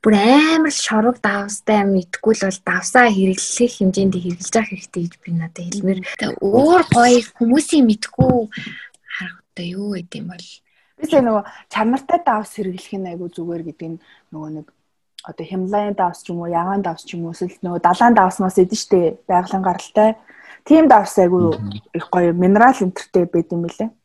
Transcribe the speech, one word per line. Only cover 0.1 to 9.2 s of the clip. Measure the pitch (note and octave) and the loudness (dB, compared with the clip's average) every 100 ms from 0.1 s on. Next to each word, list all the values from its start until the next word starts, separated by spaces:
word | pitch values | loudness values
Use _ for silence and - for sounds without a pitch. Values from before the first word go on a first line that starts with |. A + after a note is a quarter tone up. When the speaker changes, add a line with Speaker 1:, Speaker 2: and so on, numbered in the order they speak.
| G#3 | 4
Speaker 1:
амар | G#3+ C#4 D#4 D#4+ D#4 | 6 6 4 2 0
л | - | -2
шорог | - G#3+ A3+ A#3+ | -4 0 0 -2
давстай | G#3 G3+ G3+ G#3 - G#3+ G3+ | -4 -4 -6 -8 -2 0 2
мэдгүй | F#3+ F3+ - A3 | 0 -2 -4 -2
л | A3 | 0
бол | G3 F#3 - | -2 -6 -4
давсаа | F3+ - B3+ A#3+ | -4 0 2 4
хэрэглэх | G3 F#3+ F#3 - - A#3+ | 2 0 -2 -6 -2 -2
хэмжээнд | - F#3+ F#3+ G3 F#3 | 0 -2 0 -2 -2
хэрэглэж | F3 F3 - | -6 -8 -4
явах | A3+ G#3+ | -2 -2
хэрэгтэй | F3+ - - | -10 -12 -8
гэж | E3+ _ | -8 _
би | - | -6
надад | E3+ E3 - | -6 -6 -12
хэлмээр. | F3 G3+ F#3+ F#3+ | -12 -6 -4 -4
Speaker 2:
Мгм. | F#3 - | -6 -8
Speaker 1:
Тэгээ | G#3+ - | -8 -4
өөр | G3 A3 D4 F4+ - | 2 4 6 4 4
гоё | A#3+ A#3+ B3 A3 _ | 4 6 4 2 _
хүмүүсийн | A#3 C4+ D4+ D#4 A#3+ | 0 2 2 2 4
мэдгүй | G#3 - - B3+ B3 G#3+ - - - - _ _ | 2 -4 0 2 2 0 -10 -14 -16 -20 _ _
харах | - | -12